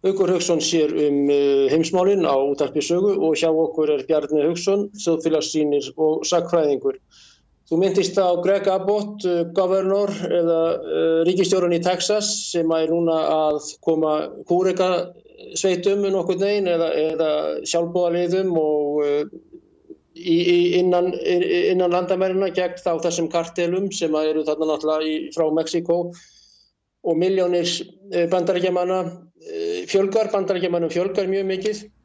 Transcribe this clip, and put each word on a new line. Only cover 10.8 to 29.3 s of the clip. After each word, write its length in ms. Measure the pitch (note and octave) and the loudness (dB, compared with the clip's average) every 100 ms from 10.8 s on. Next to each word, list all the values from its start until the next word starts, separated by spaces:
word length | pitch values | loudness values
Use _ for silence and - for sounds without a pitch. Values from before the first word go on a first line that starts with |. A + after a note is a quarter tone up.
| D#3+ D#3+ E3 E3 | -2 0 2 2
ríkisstjórann 500 | E3 F#3 F3+ F#3+ F3 | 2 2 2 2 2
í 80 | E3+ | 0
Texas 480 | F3 F#3 - G#3 G#3 - - | 0 -2 0 -2 -2 -6 -4
sem 180 | E3+ D#3+ | -2 0
er 220 | D#3+ D#3+ | 0 0
núna 240 | E3+ E3 D#3+ D3+ | 0 0 0 0
að 320 | D#3 D3+ D3+ - - | 2 0 -2 -6 -6
koma 340 | - D#3+ D#3 D3+ D3+ - | -2 0 2 0 -4 -12
kúrekasveitum 1600 | - F3 F#3+ F#3 F#3 F3+ - - - - - - F#3+ F3+ F#3+ G3+ | -2 0 2 0 0 0 -4 -12 -20 -20 -12 -2 0 2 0 0
nokkurn 400 | G3 F#3+ F3 F3 | 0 0 -2 -2
veginn 240 | G3 G#3 F#3 | 0 0 0
eða, 220 | E3 E3 | 0 0
eða 380 | D3+ D#3+ D#3+ D#3+ D3+ D#3 D3+ | 0 0 0 0 0 -2 -6
sjálfboðaliðum 920 | - E3 E3+ F3 F3 E3+ F3 F#3+ F#3+ | -4 -2 0 0 0 0 0 0 0
og, 480 | E3 D#3 D3+ D3 D3 | 0 2 0 0 0
eh, 240 | D3 C#3+ D3+ - _ - _ _ _ - _ | 0 0 -2 -10 _ -20 _ _ _ -20 _
í, 260 | - F3 E3 | -10 0 2
í 240 | F3 F3 F3 | 4 4 4
innan, 400 | F3+ F3+ F3 F3+ | 4 4 2 0
i-, 580 | - E3 F3 F3+ F3 E3+ | -2 0 0 2 2 2
innan 240 | F#3 F3 F3+ | 2 2 0
landamæranna 560 | F3+ F#3 F#3+ F#3 G3 | 0 0 0 0 0
gegn 240 | F#3 F3+ F3 | -2 -4 -2
þá 240 | F#3 E3 | -4 -2
þessum 320 | F3 E3+ E3 | -2 -2 -2
kartelum 560 | E3+ E3 - E3+ F3+ G3 | -2 -4 -2 -2 0 -4
sem 220 | G3 D#3+ | -4 -2
að 220 | D#3 D#3 | 0 0
eru 100 | D#3 | 0
þarna 300 | D3+ D3+ D#3 | -2 -2 -2
náttúrulega 340 | D3+ D#3 D#3 D#3 | 0 0 -2 -2
í, 100 | D#3 C#3+ | -4 -6
frá 160 | E3+ D#3 | -2 0
Mexíkó 540 | D#3 D#3+ F3 E3+ F3 F3 E3+ - _ _ _ _ _ _ _ | 0 -2 -4 0 -2 -2 -10 -20 _ _ _ _ _ _ _
og 140 | - D#3+ | -2 0
milljónir, 500 | F#3 F#3+ F3+ F3 - - - - G3+ | 2 2 0 0 -2 -6 -10 -16 -6
eh, 100 | F3+ E3+ | -2 0
Bandaríkjamanna, 720 | F#3 F3 F3+ F#3 F3+ F3+ F#3 E3+ - - | 0 0 0 0 0 0 -2 -4 -10 -20